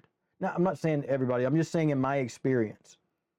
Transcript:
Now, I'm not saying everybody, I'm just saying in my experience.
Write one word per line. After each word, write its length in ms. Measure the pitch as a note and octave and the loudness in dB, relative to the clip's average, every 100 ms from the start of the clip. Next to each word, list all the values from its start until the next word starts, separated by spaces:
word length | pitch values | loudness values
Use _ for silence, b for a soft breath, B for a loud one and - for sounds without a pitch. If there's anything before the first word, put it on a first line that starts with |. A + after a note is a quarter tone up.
| _ _ _ _ | _ _ _ _
Now, 100 | F#3 | -6
I'm 100 | - | 0
not 140 | F3+ D3 | 0 0
saying 280 | E3 D3+ C3+ | -2 -2 0
everybody, 400 | C3+ B2+ B2 B2+ | -2 0 0 2
I'm 100 | D#3 | 0
just 160 | D#3+ | 0
saying 200 | E3+ D#3 | 0 0
in 80 | C3+ | 0
my 180 | C3 C#3 | 0 -2
experience. 800 | B2+ - C#3 B2+ A2 - _ - _ _ _ | -4 -4 0 2 0 -4 _ -20 _ _ _